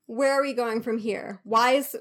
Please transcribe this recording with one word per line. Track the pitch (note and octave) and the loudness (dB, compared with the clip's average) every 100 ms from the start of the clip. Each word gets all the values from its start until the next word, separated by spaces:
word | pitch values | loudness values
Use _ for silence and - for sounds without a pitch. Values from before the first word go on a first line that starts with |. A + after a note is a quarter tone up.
| - | -8
Where | A#3 C#4 | 0 2
are | C#4 | 2
we | C#4 | 0
going | A#3+ A#3 A3 | -2 -2 -2
from | A#3 A3+ | -2 -4
here? | A3 G3 - G3 G3+ | -4 -6 -8 -14 0
Why | A3+ B3 | 2 4
is, | C4+ C4+ A#3 | 2 0 -8